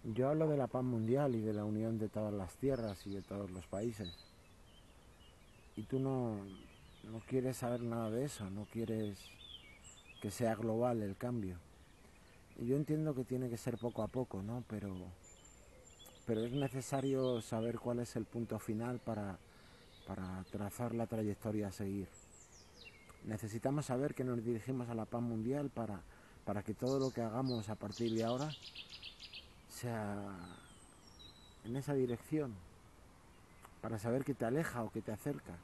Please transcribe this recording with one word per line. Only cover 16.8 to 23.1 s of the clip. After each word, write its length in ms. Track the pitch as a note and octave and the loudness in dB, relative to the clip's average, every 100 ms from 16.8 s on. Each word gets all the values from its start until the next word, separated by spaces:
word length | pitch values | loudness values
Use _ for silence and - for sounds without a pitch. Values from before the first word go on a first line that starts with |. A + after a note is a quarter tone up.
| A#2+ C#3 C3+ C3+ C3 A#2+ | 0 2 4 4 4 2
saber 360 | - A#2 A#2 A#2 | 2 0 2 0
cuál 220 | B2 A#2+ | 0 0
es 160 | A#2+ A#2 | 0 -2
el 80 | |
punto 360 | G#2+ A#2+ A2+ A2 | -2 -2 0 -2
final 400 | - G#2+ A#2+ B2 | 0 0 0 -2
para, 400 | - G#2+ G2+ F2+ - - - - - - - | -2 -2 -2 -6 -12 -20 -20 -20 -20 -16 -6
para 340 | F#2 F#2 F#2 F#2 | -4 -2 -4 -4
trazar 440 | G2+ G2+ - A#2+ A#2 | -4 -4 -2 0 0
la 120 | A2+ | 0
trayectoria 600 | A2 G#2+ G2 A2+ G#2+ G2+ | 2 2 0 0 0 0
a 60 | |
seguir. 340 | - G2 G2+ F#2 - - - - - - - - - - | -2 -2 0 -4 -10 -20 -20 -20 -20 -20 -16 -16 -16 -20